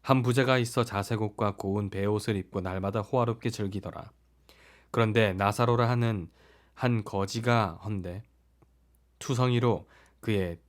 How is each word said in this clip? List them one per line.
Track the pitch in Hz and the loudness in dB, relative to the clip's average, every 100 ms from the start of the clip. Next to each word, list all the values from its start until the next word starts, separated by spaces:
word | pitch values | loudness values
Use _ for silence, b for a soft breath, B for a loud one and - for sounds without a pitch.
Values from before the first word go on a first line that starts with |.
한 | - 131 | 2 2
부자가 | 123 123 127 127 | 2 2 2 2
있어 | 120 - | 0 -2
자색 | 113 101 98 110 | -2 -2 -4 -4
옷과 | 107 - 104 98 | -4 -2 -4 -2
고운 | 98 101 101 | -4 -2 -2
베옷을 | 98 101 107 110 101 | -2 -2 -2 -2 -4
입고 | 92 101 | -4 -6
날마다 | 92 92 98 107 | -4 -4 -2 -4
호화롭게 | 101 131 117 113 120 | -2 0 0 -2 -6
즐기더라. | - 101 98 110 - - _ _ _ b b b b b | -4 -6 -6 -10 -14 -16 _ _ _ b b b b b
그런데 | - 113 110 107 | 0 4 4 4
나사로라 | 92 101 107 120 120 117 | 4 0 2 2 4 2
하는 | 120 117 104 80 b b b b | 2 0 -2 -6 b b b b
한 | - 127 117 | -4 0 0
거지가 | 101 98 98 113 120 120 101 82 | -2 -4 -4 -2 2 2 2 -4
헌데 | 104 104 87 92 - _ _ _ _ _ _ _ _ _ | -8 -8 -8 -10 -14 _ _ _ _ _ _ _ _ _
투성이로 | - 123 127 120 120 98 - b b b | -4 0 2 4 2 0 -4 b b b
그의 | - 101 90 85 | -2 0 -2 -6